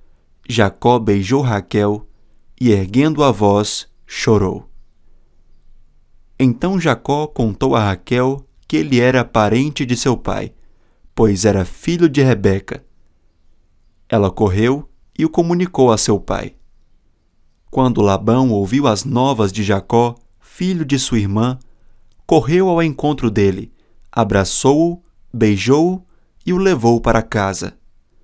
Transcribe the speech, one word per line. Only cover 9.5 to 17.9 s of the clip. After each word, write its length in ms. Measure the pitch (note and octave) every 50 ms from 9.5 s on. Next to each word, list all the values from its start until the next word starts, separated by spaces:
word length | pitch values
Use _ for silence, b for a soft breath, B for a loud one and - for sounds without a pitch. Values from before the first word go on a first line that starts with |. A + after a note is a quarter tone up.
| A2 B2 C#3 D3+ C#3 - D3
de 120 | A#2+ B2
seu 200 | - - C#3 A#2
pai, 380 | - - G#2 G2 G2+ A2 G#2 - _ - - _ _ _ _ _ _ _ - _
pois 320 | - A2+ G#2+ G2+ F#2 A2
era 200 | G#2+ G2 G2 F2+
filho 440 | - - - - E3 E3+ E3+ F3 D#3+
de 140 | C3 D3 C3+
Rebeca. 640 | C3 A#2+ G2+ G2 G2+ F#2+ G2 - - - - - _ _ _ _ _ _ _ _ _ _ _ _ _ _ _ _ _ _ _ _ _ _ _ _ _
Ela 220 | - A2 G2+ F#2+
correu 580 | - - G#2+ G2 F2+ G#2 A2 B2 C3+ D3 D#3 - - _ _ _ _ -
e 60 | D#3
o 40 | D#3
comunicou 600 | D#3 F3+ E3+ E3+ F3 F3 F#3 F3 - - C3 B2
a 80 | A2 G#2
seu 220 | - - G#2+ G2
pai. 340 | - - G2 - F#2+ - - _ - - _ _ _ _ _ _ _ _ _ _ _ _ _ _ _ _ _ _ _ _ -
Quando 280 | C3+ C3 B2+